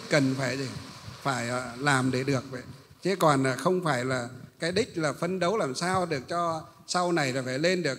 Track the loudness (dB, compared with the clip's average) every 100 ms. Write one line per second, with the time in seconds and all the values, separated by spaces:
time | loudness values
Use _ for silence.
0 | 2 4 4 2 -2 -2 -6 -8 -12 -16
1 | -16 -6 -4 -2 -2 -4 -4 -2 2 4
2 | 4 2 0 0 -2 -10 -14 -18 -20 -6
3 | -2 4 6 6 4 2 2 2 2 0
4 | 0 -2 -4 -10 -18 -6 -2 0 -2 0
5 | -2 0 -2 0 0 0 -2 -2 0 0
6 | 0 -2 -4 -2 -2 -4 -8 -16 -4 0
7 | 2 2 2 0 -2 0 2 2 0